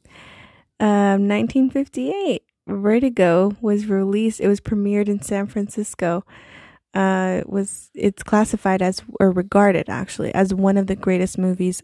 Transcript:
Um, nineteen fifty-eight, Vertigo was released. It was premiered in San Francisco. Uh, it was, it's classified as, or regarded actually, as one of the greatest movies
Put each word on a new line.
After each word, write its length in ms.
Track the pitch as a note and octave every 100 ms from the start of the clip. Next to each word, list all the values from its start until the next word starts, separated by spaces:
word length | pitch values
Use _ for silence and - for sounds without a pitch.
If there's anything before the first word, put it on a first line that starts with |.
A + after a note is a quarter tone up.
| _ - - - - _ _ -
Um, 480 | G#3+ G3+ G3+ G3 G3+
nineteen 420 | G#3 A#3 C4+ C4
fifty-eight, 720 | C#4 C#4 - C4 G4 F#4+ F#3+ _ _
Vertigo 920 | - G3 G3+ A3+ C4 A#3 F3+ E3+ G3 G3+
was 240 | A3 G#3
released. 540 | G#3+ G3 G3 G3+ A3 G#3+
It 80 | G3
was 140 | G3+
premiered 460 | - G#3 G3+ G3+ G3+
in 140 | G3+
San 240 | - G3+
Francisco. 800 | G3+ G#3+ G3+ - G#3 - F3 E3+ - - - - - _ _
Uh, 460 | G3 F#3+ F#3+ F#3 F#3
it 80 | -
was, 420 | G3 G3 - -
it's 300 | - G3+ -
classified 580 | - G#3+ A3 A3 G3 F#3+
as, 220 | F#3 F#3+ - -
or 100 | G3
regarded 580 | F3+ F#3 G3+ G3+ E3 -
actually, 440 | - F#3+ - -
as 220 | - F#3+
one 220 | F#3+ G3 G3
of 100 | F#3+
the 80 |
greatest 420 | F#3+ - F3+ F#3 -
movies 460 | F#3 F3+ F3+ F#3